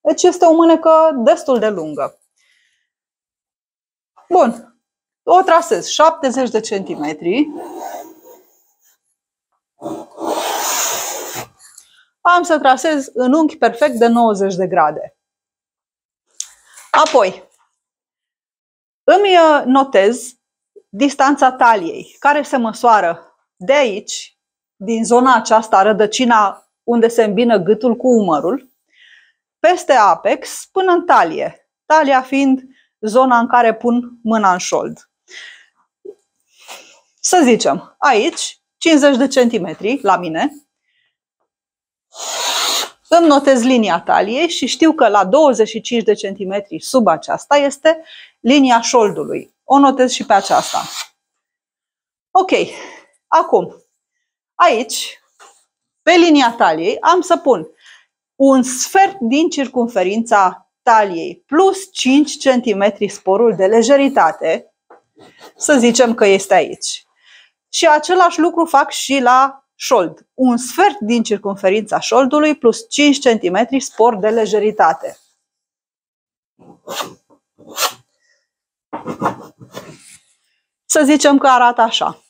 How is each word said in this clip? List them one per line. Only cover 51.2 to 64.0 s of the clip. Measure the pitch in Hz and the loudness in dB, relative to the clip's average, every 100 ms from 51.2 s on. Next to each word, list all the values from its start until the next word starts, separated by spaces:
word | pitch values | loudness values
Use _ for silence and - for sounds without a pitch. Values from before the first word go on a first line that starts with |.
| _ _ _ _ _ _ _ _ _ _ _ | _ _ _ _ _ _ _ _ _ _ _
Ok, | 370 381 247 190 - - - _ _ _ | -2 0 -2 -4 -10 -20 -20 _ _ _
acum, | 320 - 208 143 - _ _ _ _ _ _ _ | -2 0 -2 -2 -14 _ _ _ _ _ _ _
aici, | - 339 226 262 - - - _ _ - _ _ _ _ _ | 0 0 2 -4 -10 -12 -16 _ _ -20 _ _ _ _ _
pe | - | 2
linia | 349 339 294 247 233 | 4 4 4 2 0
taliei, | 190 156 175 - | 0 0 -4 -2
am | - 359 | 0 0
să | - 339 | 0 -2
pun | 285 202 156 _ - - _ _ _ _ | 0 -2 -4 _ -20 -20 _ _ _ _
un | 269 262 | 2 2
sfert | 247 - - 381 392 - | 0 -6 -2 0 0 -2
din | 226 277 330 | -4 -2 -2
circumferința | 294 262 254 233 214 185 214 226 208 185 185 _ _ | -4 -6 -4 -4 -2 -2 -4 0 2 2 -2 _ _
taliei | - 220 202 170 160 170 _ | 2 2 2 -4 -10 -14 _
plus | 294 381 - - | 2 2 0 -12
cinci | - 254 277 294 - | -6 2 2 2 -2
centimetri | 277 247 247 196 202 202 196 | 0 0 0 0 -2 -2 -8
sporul | - - 196 233 185 | -6 -2 0 0 2
de | 190 | 2
lejeritate, | 233 226 277 | 2 4 2